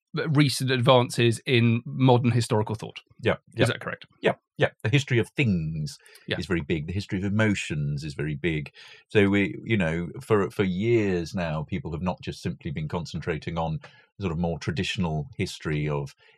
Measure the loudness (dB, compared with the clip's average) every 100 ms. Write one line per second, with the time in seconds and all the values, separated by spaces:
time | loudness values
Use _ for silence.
0 | _ -6 0 4 4 2 -2 2 6 6
1 | 6 4 2 2 2 4 4 2 -2 2
2 | 6 6 6 2 2 0 0 -4 -8 -14
3 | -20 _ -2 -2 _ 0 0 0 -6 -12
4 | -16 _ -2 -2 _ -2 -2 0 2 2
5 | 4 0 0 0 0 0 -2 -6 -8 -10
6 | -20 -20 -8 -6 -2 -2 0 -4 -2 -6
7 | -4 -4 -2 2 2 2 -2 -4 -2 -4
8 | -6 -6 -4 -2 -2 -2 -6 -12 -20 -20
9 | _ 2 4 4 0 -2 -2 0 0 -2
10 | -4 -10 0 0 0 0 -2 0 2 2
11 | 2 0 -4 -4 -4 -4 -4 -6 -6 -6
12 | -4 -6 -8 -8 -8 -8 -8 -8 -6 -6
13 | -6 -8 -6 -6 -4 -4 -4 -4 -8 -20
14 | _ -8 -4 -2 -2 -2 -4 -4 -4 -2
15 | -2 -4 -6 -6 -6 -6 -4 -2 -2 -4
16 | -6 -12 _